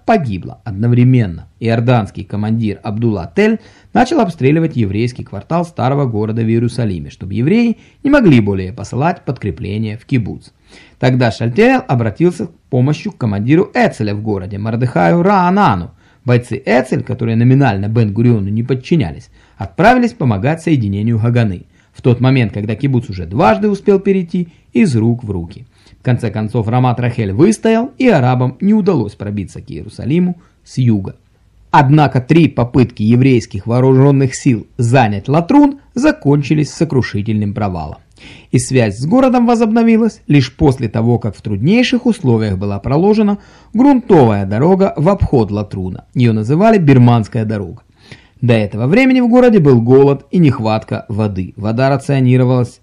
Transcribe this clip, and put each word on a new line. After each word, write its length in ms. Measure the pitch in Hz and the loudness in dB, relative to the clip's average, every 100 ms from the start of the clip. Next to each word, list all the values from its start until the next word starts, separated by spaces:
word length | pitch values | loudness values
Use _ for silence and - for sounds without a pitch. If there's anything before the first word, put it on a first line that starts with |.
| - | -2
погибла 560 | 220 135 92 - - - | 0 -2 -6 -10 -14 -12
одновременно. 840 | 98 117 120 123 127 104 82 - _ | -4 0 4 4 2 0 -6 -16 _
Иорданский 640 | 113 113 117 123 98 - | -4 -2 0 0 -2 -10
командир 560 | 98 101 107 113 110 98 | -12 -8 -4 -2 -4 -6
Абдулла 480 | 113 104 117 101 85 - | -8 -4 -2 -4 -4 0
Тель 240 | 214 220 - _ _ | 0 0 -6 _ _
начал 260 | - 254 339 | -2 0 0
обстреливать 560 | 202 - 131 160 160 127 | -2 0 0 2 0 -2
еврейский 480 | 101 101 120 123 | -2 -2 -4 -6
квартал 420 | - 98 - 165 170 | -14 -14 -6 -4 -4
старого 400 | - 120 139 139 | -4 -2 -2 -2
города 360 | 104 107 110 | -2 -4 -2
в 40 | 113 | 0
Иерусалиме, 640 | 113 117 117 113 87 71 | 0 0 -2 -4 -6 -10
чтобы 260 | - 92 101 | -14 -8 -4
евреи 420 | 127 220 233 220 _ _ | 0 2 0 -2 _ _
не 60 | 277 | 0
могли 320 | 285 214 127 | 4 6 4
более 320 | 101 98 92 | 4 -2 -6
посылать 500 | 120 98 113 156 180 | -10 -10 -4 -4 -4
подкрепления 720 | - 131 107 78 90 104 110 104 | -8 -8 -8 -8 -8 -6 -6 -8
в 80 | - | -4
кибуц. 440 | 139 92 78 - _ _ - - _ | -4 -4 -10 -16 _ _ -20 -20 _
Тогда 320 | 131 127 123 | 0 2 0
Шальтиэль 500 | - 117 123 233 262 - | -2 -2 2 2 2 0
обратился 600 | 123 113 98 170 170 208 | -2 -2 0 -2 -2 -8
к 40 | - _ | -14 _
помощью 440 | 127 131 156 220 | -2 0 -2 -6
к 40 | - | -6
командиру 540 | 113 98 113 160 - | -4 -4 0 2 0
Эцеля 400 | 247 220 - 107 | 0 -2 -2 -6
в 80 | 104 | -4
городе 360 | 107 98 92 101 | -6 -6 -6 -8
Мордехаю 680 | 107 117 123 160 170 170 | -6 -4 -2 0 2 2
Раанану. 680 | 180 202 175 190 190 95 85 - _ _ - | 2 2 2 2 2 0 -6 -14 _ _ -2
Бойцы 360 | 123 120 110 - | 0 0 -8 -2
Эцель, 380 | 247 - 156 | 0 0 -4
которые 340 | - 113 113 113 | -6 -6 -2 0
номинально 500 | 120 131 139 98 101 | 2 4 2 0 -2
Бен-Гуриону 600 | 113 110 101 120 113 98 | 0 0 0 2 2 0
не 120 | 107 | -4
подчинялись, 680 | 123 131 - 170 90 73 - _ _ _ | -4 -6 -2 -2 -2 -8 -18 _ _ _
отправились 540 | - - 196 254 240 | -10 0 2 4 0
помогать 500 | - 131 98 120 165 | -2 -2 0 -2 -4
соединению 580 | 170 147 104 98 110 113 | -2 -2 -2 -2 -2 0
Гаганы, 440 | 117 120 110 90 - _ _ | 0 0 0 -4 -14 _ _
в 80 | - | -4
тот 180 | 131 120 | 0 2
момент, 320 | 127 131 110 | 2 2 0
когда 240 | 104 104 107 | -4 -6 -4
кибуц 340 | 143 127 117 | -2 -2 -4
уже 160 | 95 82 | -10 -8
дважды 440 | 101 202 220 208 | 0 2 2 0
успел 320 | 196 - 196 | -2 0 0
перейти 480 | 196 196 170 185 175 - _ | 2 -2 -2 -6 -6 -12 _
из 200 | - 214 120 | 0 2 2
рук 280 | 113 117 | 0 -2
в 80 | 110 | -4
руки. 340 | 92 85 - - _ _ _ | -8 -8 -14 -20 _ _ _
В 40 | |
конце 260 | - 120 113 | -2 -2 -2
концов, 380 | 113 107 120 107 | -6 -6 -4 -2
Рамат 320 | 123 127 123 | 0 0 -2
Рахель 320 | 120 120 104 | -4 -4 -4
выстоял, 600 | 98 185 214 226 226 254 - | 0 0 2 0 0 -2 -2
и 100 | 254 | 2
арабам 500 | 180 123 127 127 127 | 2 2 0 -2 -2
не 140 | 190 | 0
удалось 420 | 214 190 165 104 - | 0 0 -2 -4 -8
пробиться 460 | 101 104 92 - | -8 -8 -8 -12
к 100 | - | -16
Иерусалиму 640 | - - - 110 160 180 175 _ _ | -14 -14 -10 -4 -2 -2 -4 _ _
с 140 | _ - | _ -2
юга. 380 | 123 104 98 - _ _ _ _ _ | 0 0 -4 -14 _ _ _ _ _
Однако 500 | 160 135 151 139 131 | 2 4 4 2 0
три 280 | 123 160 156 | 0 2 2
попытки 540 | - 123 143 120 - | 0 -2 0 0 0
еврейских 640 | 107 120 131 120 - 101 113 | 0 2 4 2 0 -8 -4
вооруженных 680 | 120 131 131 139 135 135 - | 0 2 4 4 2 0 -2
сил 320 | 143 113 - - | -2 -2 -4 -4
занять 500 | 117 131 113 101 98 | 0 2 2 -2 -2
Латрун 520 | 147 170 269 285 277 _ 254 | -2 2 4 4 0 _ -2
закончились 800 | 294 294 139 147 131 151 147 | -2 0 0 0 0 -2 -2
сокрушительным 800 | - - 139 - 107 104 107 104 | -4 -4 -2 -4 -6 -4 -4 -4
провалом. 440 | 101 101 90 78 - _ _ - - - | -4 -6 -6 -10 -14 _ _ -20 -20 -4
И 60 | 131 | -2
связь 400 | - 131 113 101 | 0 0 0 -2
с 80 | 139 | 0
городом 400 | 247 269 247 233 | 2 2 2 2
возобновилась 760 | 233 233 226 233 226 226 - - | 2 2 2 2 2 0 -4 0
лишь 280 | 143 123 - | 0 0 0
после 340 | 156 127 117 | 0 0 -4
того, 300 | 120 113 117 | -2 0 0
как 160 | 110 - | -2 -8
в 60 | |
труднейших 640 | 104 101 131 226 240 240 247 | -8 -4 0 2 2 0 -2
условиях 520 | 208 131 117 110 92 | -2 0 0 0 -4
была 220 | 101 101 | -4 -6
проложена 600 | 123 143 190 214 208 208 - - _ | -4 0 2 2 0 -2 -8 -20 _
грунтовая 720 | 214 277 262 - 180 117 101 95 | 0 2 2 4 4 4 2 -2
дорога 480 | 104 151 185 196 - | 0 2 2 0 0
в 120 | 151 | 0
обход 420 | 196 - 135 101 | 0 0 0 0
Латруна. 540 | 104 101 98 92 92 - | -4 -6 -8 -10 -10 -8
Ее 200 | - 120 | 0 0
называли 440 | 110 107 156 220 220 | 0 0 2 2 4
Бирманская 680 | 147 131 120 120 104 117 107 | 4 6 6 4 0 -4 -4
дорога. 380 | 107 87 - _ _ _ - _ _ | -6 -8 -14 _ _ _ -20 _ _
До 120 | 120 | 0
этого 340 | 113 101 104 123 | 2 0 -4 0
времени 320 | 208 262 262 | 2 2 2
в 100 | 247 | 2
городе 300 | 247 247 220 | 4 4 4
был 220 | 143 123 | 4 4
голод 440 | 113 131 139 139 - | 6 6 6 2 -2
и 80 | 185 | 2
нехватка 640 | 156 120 110 110 - 104 - | 2 2 -2 -4 -4 -8 -6
воды. 440 | 104 107 95 92 - | -4 -4 -4 -8 -8
Вода 320 | 104 113 135 | -6 -2 0
рационировалась 920 | 139 - 139 127 127 127 127 120 - | 0 -2 0 2 4 2 0 -2 -8